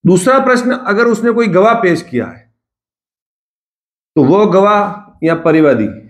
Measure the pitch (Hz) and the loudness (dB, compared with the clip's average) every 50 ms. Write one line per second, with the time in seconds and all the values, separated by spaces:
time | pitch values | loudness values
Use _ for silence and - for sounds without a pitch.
0 | - 160 185 185 - 262 262 269 262 254 247 240 240 247 247 - - - 202 208 | 2 2 2 2 2 2 0 2 2 0 0 0 -2 -4 -6 -6 -4 -4 -2 0
1 | 233 240 226 214 233 240 220 233 233 202 165 185 196 226 233 233 - 180 165 151 | 0 0 0 -2 -2 -2 0 0 -2 0 2 2 2 2 2 0 0 -2 -2 -2
2 | - - 127 120 104 87 85 - _ _ _ _ _ _ _ _ _ _ _ _ | -6 -6 -8 -8 -8 -8 -14 -20 _ _ _ _ _ _ _ _ _ _ _ _
3 | _ _ _ _ _ _ _ _ _ _ _ _ _ _ _ _ _ _ _ _ | _ _ _ _ _ _ _ _ _ _ _ _ _ _ _ _ _ _ _ _
4 | _ _ _ 156 147 143 170 202 214 202 175 190 196 208 208 208 202 196 - - | _ _ _ 0 2 2 2 2 2 2 2 2 2 2 0 0 -2 -4 -8 -14
5 | - - _ _ 160 160 165 160 - 170 156 160 156 143 127 110 107 104 - - | -18 -20 _ _ -4 -2 -2 -2 0 0 2 2 2 2 2 0 -2 -6 -8 -12
6 | - - | -20 -20